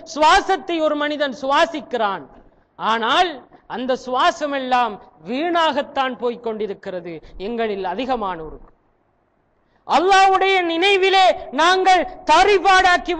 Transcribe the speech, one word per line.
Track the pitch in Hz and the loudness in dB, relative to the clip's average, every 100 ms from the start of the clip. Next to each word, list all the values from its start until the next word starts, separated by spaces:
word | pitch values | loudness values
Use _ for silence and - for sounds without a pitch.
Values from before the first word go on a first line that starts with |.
| - | -12
சுவாசத்தை | 277 311 381 - 381 370 339 311 | 2 4 4 2 -2 -2 -2 0
ஒரு | 294 | 0
மனிதன் | 294 294 285 202 | -4 -2 -4 -4
சுவாசிக்கிறான். | 269 285 320 311 - 233 202 180 - - - _ _ - | -2 0 0 -2 -8 -4 -2 -4 -12 -20 -20 _ _ -8
ஆனால் | 190 226 226 320 359 254 - - _ 190 | -4 -2 0 0 0 -4 -18 -20 _ -10
அந்த | 254 247 | -4 -4
சுவாசமெல்லாம் | 247 254 339 330 294 277 254 247 233 196 - _ 160 | -4 0 0 0 -6 -4 -2 0 0 -6 -18 _ -8
வீணாகத்தான் | 254 339 339 320 277 - 277 262 247 | -4 -2 0 0 -2 -4 -4 -4 -4
போய்க் | 247 233 226 | -6 -6 -8
கொண்டிருக்கிறது | 214 208 190 196 180 175 160 - - 196 | -6 -8 -8 -10 -12 -12 -16 -16 -12 -8
எங்களில் | 233 220 196 185 | -4 -4 -4 -6
அதிகமானோருக்கு. | 190 262 247 196 170 156 143 - _ _ _ _ _ _ _ _ _ _ _ - | -6 -4 -4 -4 -8 -12 -18 -20 _ _ _ _ _ _ _ _ _ _ _ -2
அல்லாஹ்வுடைய | 233 370 381 392 381 381 381 339 | 0 4 4 4 4 2 0 0
நினைவிலே | 330 392 392 381 381 370 - - 262 | 0 2 2 4 4 4 2 -6 0
நாங்கள் | 339 381 370 370 - - - | 2 2 4 2 0 -8 2
தரிபாடாக்கி | 320 392 392 381 370 370 349 - | 4 6 4 4 4 4 2 0